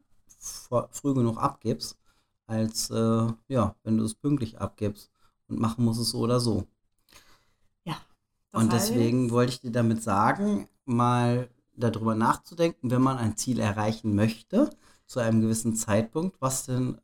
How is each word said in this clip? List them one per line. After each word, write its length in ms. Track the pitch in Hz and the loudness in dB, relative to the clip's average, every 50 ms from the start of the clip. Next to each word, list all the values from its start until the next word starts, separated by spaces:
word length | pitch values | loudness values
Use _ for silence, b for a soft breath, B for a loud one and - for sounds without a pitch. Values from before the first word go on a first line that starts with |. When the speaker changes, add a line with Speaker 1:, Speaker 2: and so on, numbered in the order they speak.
| _ _ _ _ _ _ _ _ | _ _ _ _ _ _ _ _
Speaker 1:
vor-, 500 | - - - - - - 123 117 - - | -16 -16 -16 -16 -10 -2 -2 -2 -2 -4
früh 220 | - - - 143 135 | -10 -6 -2 0 2
genug 240 | 131 117 117 113 - | 2 2 2 0 0
abgibst, 600 | 135 139 - - - 113 - - - - - _ _ _ _ _ _ _ _ _ _ | -2 -4 -4 -4 -4 -4 -4 -4 -6 -12 -14 _ _ _ _ _ _ _ _ _ _
als, 440 | - 110 110 110 110 - - - - | -4 -2 -2 0 0 -2 -4 -6 -2
äh, 360 | 113 113 113 113 113 113 113 117 117 - _ - | -2 0 2 2 2 2 0 -2 -4 -6 _ -2
ja, 260 | 131 123 104 110 - _ | 0 0 0 0 -2 _
wenn 160 | _ 110 110 110 | _ 0 0 0
du 60 | 110 | 0
es 100 | 110 - | -2 -6
pünktlich 460 | - - 143 147 139 113 - - - | -4 -2 0 0 0 -2 -6 -6 -8
abgibst. 500 | 98 - - - 104 101 104 - - _ _ _ _ _ _ _ _ - | -8 -8 -6 -4 -6 -6 -6 -8 -16 _ _ _ _ _ _ _ _ -8
Und 100 | 113 - | -4 -2
machen 260 | 117 113 110 - 117 | -2 -2 0 2 2
musst 160 | 113 113 117 | 2 2 0
es 100 | 117 - | -2 -2
so 100 | - 120 | -2 -2
oder 180 | 117 113 123 123 | 0 2 2 2
so. 260 | 120 117 101 98 92 - _ _ _ _ _ _ _ b b b b b b b b b b b b b _ _ _ | 2 0 0 -2 -4 -6 _ _ _ _ _ _ _ b b b b b b b b b b b b b _ _ _
Speaker 2:
Ja, 120 | 180 151 - - _ _ _ _ _ _ _ _ _ | -10 -10 -10 -12 _ _ _ _ _ _ _ _ _
das 100 | - 110 | -2 0
Speaker 1:
Und 100 | 113 110 | 2 2
deswegen 520 | 120 110 98 110 117 120 113 117 123 127 127 | 2 2 2 2 2 2 2 2 2 0 0
Speaker 2:
heißt 80 | 117 | 2
Speaker 1:
wollte 200 | 117 123 123 127 | 2 2 2 0
ich 80 | 131 - | -2 -6
dir 120 | - 120 | -8 -4
damit 280 | 113 123 117 113 113 110 | 0 2 2 2 2 0
sagen, 640 | - 113 98 101 107 127 143 196 202 208 208 202 - - _ _ _ | -2 0 0 2 2 2 2 0 0 0 0 -2 -4 -8 _ _ _
mal 640 | 135 120 120 120 123 123 123 120 120 120 123 123 - _ _ _ _ _ | -2 0 2 2 2 2 2 2 2 0 0 -2 -6 _ _ _ _ _
darüber 380 | - 117 113 107 107 110 113 113 | -2 -2 -2 -2 0 -2 -2 0
nachzudenken, 760 | 110 117 131 147 - - - 175 165 170 170 - - - 117 | 2 2 2 0 0 -4 -12 -2 0 0 0 0 -4 -4 -2
wenn 100 | 123 123 | 2 2
man 160 | 131 131 131 123 | 2 2 2 0
ein 180 | 110 110 110 | -2 -2 -2
Ziel 220 | - - 131 120 107 | -2 -4 -2 -2 0
erreichen 560 | 110 104 98 107 104 110 110 - - 110 101 | 0 0 0 0 -2 -2 -2 -2 -2 0 2
möchte, 560 | 101 107 110 - - - _ 180 226 302 302 b b b b b b b | 2 2 2 0 -4 -10 _ 0 2 2 2 b b b b b b b
zu 160 | - - 131 | -8 -4 -2
einem 200 | 113 113 113 110 | 0 2 2 2
gewissen 320 | 110 110 113 113 - 117 110 | 2 2 0 0 -2 -2 -2
Zeitpunkt, 640 | - - - 101 110 110 - - 156 175 190 - _ | -2 0 2 2 2 2 0 -4 -4 -4 -4 -4 _
was 240 | 135 131 131 - - | -4 -4 -2 -4 -4
denn, 320 | - 127 127 127 123 - - | -4 -2 -2 -2 -2 -4 -8